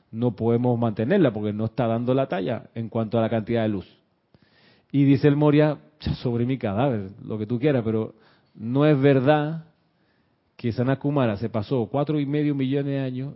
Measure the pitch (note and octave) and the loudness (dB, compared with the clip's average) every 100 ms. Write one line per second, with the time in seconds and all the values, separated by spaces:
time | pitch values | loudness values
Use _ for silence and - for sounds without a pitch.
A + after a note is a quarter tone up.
0 | _ A2 B2 G2 A#2 A#2 B2 A#2 A#2 G#2 | _ -2 -2 0 0 2 2 0 0 0
1 | A#2 G3+ C#3 G#2 G#2+ G#2 A2 - A#2 A2+ | 0 2 2 0 -4 -4 -4 -2 -2 -2
2 | A#2+ C3 C3+ F#3 F3 A2+ - A2+ A2+ A#2 | 0 0 0 -4 -4 -6 -8 -10 -6 -4
3 | G#2+ A#2 A2 A2+ G#2+ A#2 A2 G2+ - _ | -2 0 0 0 -2 -2 -2 -4 -8 _
4 | _ _ _ _ _ _ _ _ _ C#3 | _ _ _ _ _ _ _ _ _ 2
5 | C#3 C#3 D3 C#3+ D3+ D3 D3+ C#3+ - _ | 4 6 4 4 4 4 4 0 -10 _
6 | - - B2+ A#2 A#2+ C3 A2 G2 C#3 A2+ | -6 -4 -4 -2 -2 -2 -4 -2 0 -2
7 | F#2+ G#2 - G#2+ G#2+ A#2+ D3+ C3 A2 A2 | -6 -12 -10 -8 -4 -2 0 0 0 -2
8 | A2 - _ _ _ - A2+ C3+ D3+ C#3+ | -4 -10 _ _ _ -14 -4 2 4 4
9 | C#3 C3+ B2+ D3+ D3+ E3 - _ _ _ | 4 4 4 2 0 -6 -12 _ _ _
10 | _ _ _ _ _ _ A#2+ A2 B2 C3+ | _ _ _ _ _ _ -4 -2 0 0
11 | C#3+ D3 A#2+ G#2 A2+ G#2+ G#2 C3+ G#2 C3+ | 0 0 0 0 -4 -6 -2 -2 -2 -2
12 | C#3+ D3+ C#3 D3 D3 C#3 C3 C#3 C#3 C#3 | -2 -2 -2 -2 -2 0 -2 -2 -2 -4
13 | C3 B2+ C#3 | -4 -6 -10